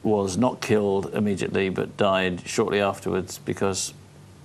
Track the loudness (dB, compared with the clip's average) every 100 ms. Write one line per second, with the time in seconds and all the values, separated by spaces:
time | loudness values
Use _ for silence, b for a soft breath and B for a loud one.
0 | 2 2 2 2 0 0 0 2 4 0
1 | 0 -2 0 0 0 0 0 0 -4 0
2 | 2 4 0 -2 -4 -2 2 2 2 -2
3 | -2 -2 -4 -8 -6 -2 -2 -2 -6 -10
4 | -20 -20 -20 -20